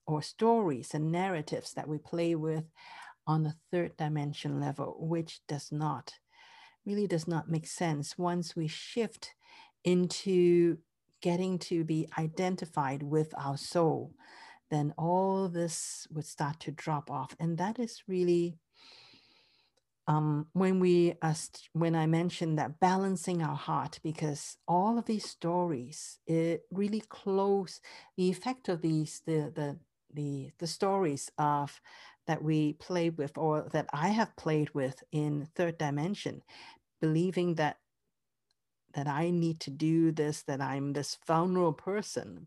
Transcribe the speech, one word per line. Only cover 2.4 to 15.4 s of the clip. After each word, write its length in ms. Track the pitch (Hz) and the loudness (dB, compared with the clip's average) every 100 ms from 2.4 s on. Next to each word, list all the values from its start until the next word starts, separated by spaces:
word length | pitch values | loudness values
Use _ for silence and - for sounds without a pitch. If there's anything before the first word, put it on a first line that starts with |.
| 156 160 160 - - - - - - | 0 -2 -6 -12 -20 -18 -20 -6 0
on 160 | 160 | 2
the 120 | 156 151 _ | 2 -4 _
third 260 | 180 170 - | -2 -2 -2
dimension 640 | 151 151 147 147 147 143 | -2 0 -2 -4 -4 -2
level, 360 | 143 139 135 - | -2 -4 -6 -4
which 420 | 160 165 165 - - | -2 -2 -4 -10 -8
does 240 | 143 - | -8 -4
not, 440 | 151 151 147 - - _ _ - - - _ | -2 -2 -4 -8 -20 _ _ -20 -20 -20 _
really 220 | 202 202 196 | -4 -2 0
does 220 | 170 160 | 0 0
not 220 | 160 156 | -2 -2
make 160 | 160 160 | -4 -4
sense 520 | - 170 147 151 - | -2 0 0 -4 -2
once 380 | 175 175 165 - | -2 0 -2 -4
we 100 | 156 | -4
shift 640 | - - 240 214 - - - - - - _ | -6 -6 -4 -4 -6 -18 -18 -20 -20 -20 _
into 920 | 175 180 180 - 196 185 175 175 170 165 _ _ _ _ | 4 4 4 0 2 6 8 8 6 2 _ _ _ _
getting 380 | 180 175 185 180 | 0 2 0 -2
to 260 | - 170 | 0 -2
be 240 | 160 160 160 - | 0 0 -2 -2
identified 840 | 160 165 185 185 - - 135 139 | -2 0 -2 -2 -4 -2 -2 -2
with 300 | 143 156 156 - | 0 2 0 -2
our 200 | 139 139 | -6 -6
soul, 560 | - 175 160 139 - - - - - - - | -2 2 2 2 -4 -14 -20 -20 -20 -20 -4
then 220 | 151 147 160 | -2 0 -2
all 520 | 165 180 190 190 | 0 2 2 0